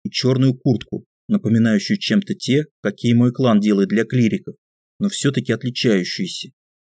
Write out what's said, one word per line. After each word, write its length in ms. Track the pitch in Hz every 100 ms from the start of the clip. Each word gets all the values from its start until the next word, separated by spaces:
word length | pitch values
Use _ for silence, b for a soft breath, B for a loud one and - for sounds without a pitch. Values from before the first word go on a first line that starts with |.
и 60 | -
чёрную 460 | - 131 131 135 131
куртку, 500 | 143 110 - - - _ -
напоминающую 680 | 101 101 113 113 107 - 107
чем-то 360 | - 107 -
те, 320 | - - 135 151 _
какие 320 | 104 - 117
мой 180 | 120 120
клан 280 | 120 127 107
делает 300 | 104 101 95
для 160 | 101 113
клириков, 500 | 127 113 98 - - _ _ _ -
но 100 | 101
всё-таки 420 | - 139 135 123
отличающиеся. 1000 | 110 123 120 123 101 90 - 92 - - _ _ _ _